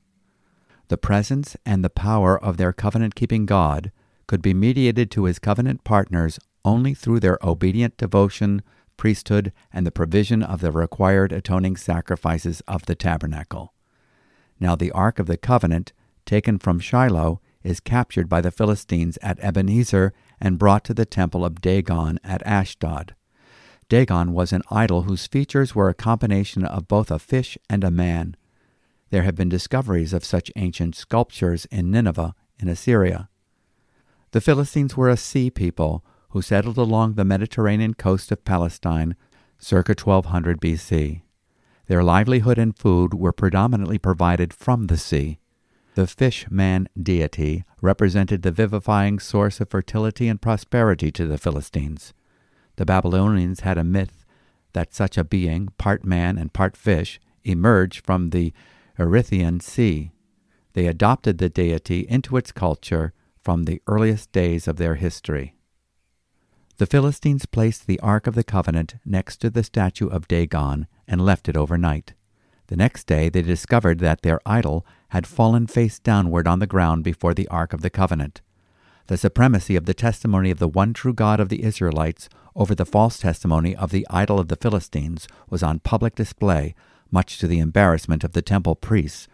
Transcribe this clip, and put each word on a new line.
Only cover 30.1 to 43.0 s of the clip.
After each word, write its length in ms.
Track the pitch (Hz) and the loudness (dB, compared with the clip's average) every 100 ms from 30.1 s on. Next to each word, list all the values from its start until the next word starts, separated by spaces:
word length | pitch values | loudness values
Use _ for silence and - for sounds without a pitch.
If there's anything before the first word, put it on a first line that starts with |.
of 120 | 90 - | -4 -2
such 260 | 87 - - | -4 -4 -6
ancient 400 | 92 - 85 - | -6 -4 -6 -6
sculptures 680 | - 113 120 - 90 85 - | -4 -2 -2 -2 -2 -2 -6
in 260 | 98 87 | -4 0
Nineveh 440 | 110 110 85 82 - _ - | 2 2 0 -4 -8 _ -8
in 80 | 90 | -6
Assyria. 640 | 85 - 117 92 85 98 _ _ _ _ _ _ _ _ _ _ | -4 2 4 2 0 -8 _ _ _ _ _ _ _ _ _ _
The 100 | 117 | 0
Philistines 560 | 131 139 143 151 139 131 | 2 2 0 -2 -2 2
were 120 | 127 | 2
a 80 | 120 | 2
sea 320 | - 139 127 | 0 -2 -2
people 520 | - 90 - 78 80 - _ _ | -2 -4 0 -2 -2 -8 _ _
who 120 | 98 | -6
settled 380 | 92 101 107 113 | 0 0 0 0
along 340 | 117 110 113 | 0 2 0
the 100 | 107 | 0
Mediterranean 680 | 95 98 110 - 107 107 110 | 0 0 -2 0 0 2 0
coast 380 | 110 95 95 - | -2 0 0 -2
of 120 | 104 | -6
Palestine 720 | - 92 85 - 85 82 82 85 _ _ _ _ | -2 0 0 -2 -2 0 -2 -4 _ _ _ _
circa 340 | - 95 87 | 0 2 2
twelve 320 | 104 - 95 80 | 0 2 2 2
hundred 340 | 87 82 82 | -2 -2 -2
B 160 | 85 82 | -2 -4
C. 460 | - 80 73 78 - _ _ _ _ _ - | -2 -2 -2 -6 -14 _ _ _ _ _ -2
Their 180 | 90 | 2
livelihood 540 | 87 90 107 127 113 117 | 4 4 4 2 4 2
and 180 | 113 - | 2 0
food 380 | 107 87 | 2 4